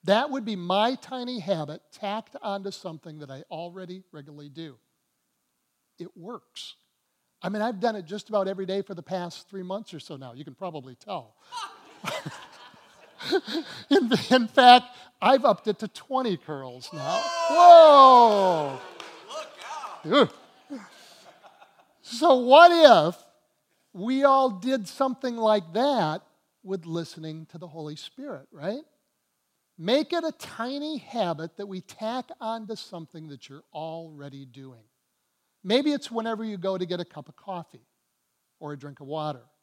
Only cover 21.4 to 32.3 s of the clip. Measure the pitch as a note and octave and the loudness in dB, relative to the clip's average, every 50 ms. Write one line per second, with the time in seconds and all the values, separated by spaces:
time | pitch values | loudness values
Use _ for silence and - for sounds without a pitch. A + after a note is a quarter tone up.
21.4 | _ - _ _ - _ _ _ _ _ _ _ _ - A#3+ A#3 C#4+ F4 C#4 B3+ | _ -20 _ _ -20 _ _ _ _ _ _ _ _ -16 -8 -2 2 4 4 4
22.4 | A#3+ A#3+ C4 D#4 F4 F4 E4+ E4+ D#4+ C#4 A3+ F3 D3+ E3 F3+ - - _ _ _ | 4 6 8 10 10 8 8 8 8 8 8 8 4 0 -4 -8 -20 _ _ _
23.4 | _ _ _ _ _ _ _ _ _ _ _ F#3 F#3+ A#3 C4 C4+ C#4 C#4 C4+ C4+ | _ _ _ _ _ _ _ _ _ _ _ -12 -8 -6 -4 2 2 4 4 4
24.4 | C4+ C4 G3+ F#3 F#3 B3+ C4+ B3+ G3+ - - - C4+ C4 B3 B3+ - B3+ A#3 A#3 | 2 0 -4 -6 -4 -4 -4 -4 -6 -10 -6 -4 -4 -4 -4 -6 -10 -10 -8 -2
25.4 | A3+ A3 G#3+ G#3+ E3+ D#3+ E3 G#3 B3 C#4+ C#4 A#3+ F3 D3+ D#3 - _ _ _ _ | 0 0 0 0 -2 -4 -4 -2 -2 0 0 -2 -2 -4 -6 -8 _ _ _ _
26.4 | _ _ _ _ _ F#3 F#3+ F#3+ E3 E3+ D#3+ E3+ E3+ - - E3 D#3 D#3+ D#3 D#3+ | _ _ _ _ _ -12 -12 -10 -10 -8 -8 -8 -8 -10 -14 -16 -16 -16 -14 -16
27.4 | D#3+ _ - E3+ F3 E3+ C#3+ E3 D3+ D3+ D3+ D3+ - - _ - C4+ D4 G#3+ C3 | -18 _ -20 -20 -20 -18 -18 -16 -14 -14 -14 -16 -18 -20 _ -18 -16 -16 -16 -16
28.4 | C3+ _ _ D#3+ C#3+ F3+ A3 C#4 D#4+ _ _ _ _ _ _ _ _ _ _ _ | -18 _ _ -12 -10 -10 -10 -10 -14 _ _ _ _ _ _ _ _ _ _ _
29.4 | _ _ _ _ _ _ _ - D#3+ F#3 A#3+ D4 D#4 - F4 E4+ E4 D#4+ - _ | _ _ _ _ _ _ _ -12 -4 -2 -2 -2 -2 -2 -6 -6 -6 -6 -10 _
30.4 | - - - - A3+ B3 C#4 C#4+ D4 D#4 D#4 B3+ - - - A#3+ G3+ F3 E3 D3 | -18 -20 -12 -12 -10 -10 -8 -10 -10 -10 -12 -12 -14 -12 -6 -6 -4 -4 -4 -8
31.4 | D#3+ E3 _ - G3+ G3+ F#3+ F#3 - - - - A3 A3 A#3+ B3+ B3 _ | -10 -14 _ -14 -14 -12 -12 -14 -14 -16 -18 -12 -10 -8 -8 -10 -12 _